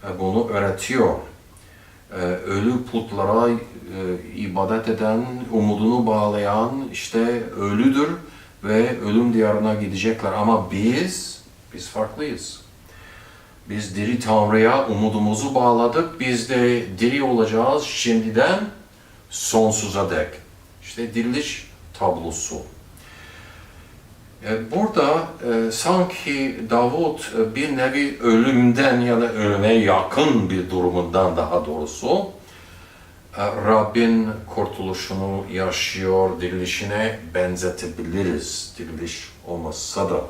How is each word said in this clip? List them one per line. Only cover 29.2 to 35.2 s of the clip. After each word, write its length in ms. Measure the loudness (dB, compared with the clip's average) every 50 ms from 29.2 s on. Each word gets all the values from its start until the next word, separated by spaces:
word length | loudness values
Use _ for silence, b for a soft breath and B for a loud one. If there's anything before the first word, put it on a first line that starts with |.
da 120 | 2 0 0
ölüme 400 | 0 2 2 2 4 4 6 6
yakın 800 | 6 6 6 4 2 2 0 0 2 4 4 4 4 2 2
bir 200 | 0 -2 -2 -2
durumundan 680 | -2 0 0 2 2 0 -2 0 2 2 2 2 2
daha 300 | 0 -2 0 0 -2 -2
doğrusu, 640 | -2 -6 -6 -6 -8 -10 -6 -2 0 0 0 0 -4 -10 B B B B B B B B B B B B B B B B B B -18 -8
e, 100 | -4 -4
Rabbin 840 | -4 -4 -2 0 2 4 4 2 2 2 2 4 4 4 4 2 0 -4 -8 -10 -8 -4
kurtuluşunu 920 | -4 -4 -4 -4 -8 -6 -6 -6 -6 -6 -8 -6 -4